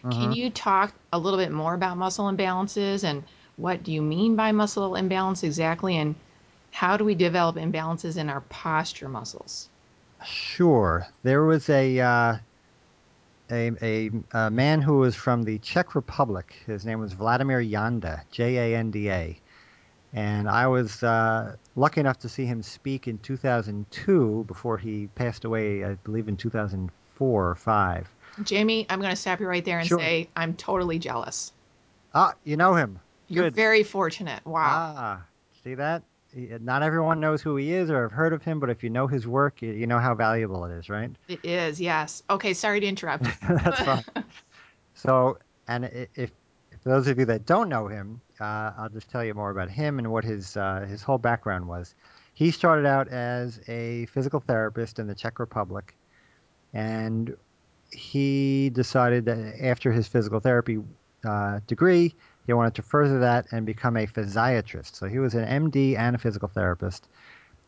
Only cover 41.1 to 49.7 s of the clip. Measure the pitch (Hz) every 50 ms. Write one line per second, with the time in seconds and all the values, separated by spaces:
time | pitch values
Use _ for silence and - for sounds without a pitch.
41.1 | 113 - _ - 180 - - 170 175 180 170 160 147 170 180 175 160 156 151 -
42.1 | - - - - 196 196 - 208 180 - - 214 202 208 202 196 196 - - 165
43.1 | 139 151 127 117 - - - - - 135 - - - 262 262 135 131 127 120 -
44.1 | - - - - - - - _ _ - - _ _ _ _ _ _ - - 131
45.1 | 131 131 127 131 - - _ _ _ _ _ - 117 120 123 - - 123 127 -
46.1 | _ - 123 - - _ _ _ _ _ _ _ - - - 131 131 135 127 143
47.1 | 131 123 131 113 113 107 113 - 170 214 233 180 143 113 107 98 107 104 98 104
48.1 | 113 120 - _ _ - 107 104 107 107 107 110 95 110 110 110 104 110 - -
49.1 | - 123 117 110 104 107 104 101 98 98 92 90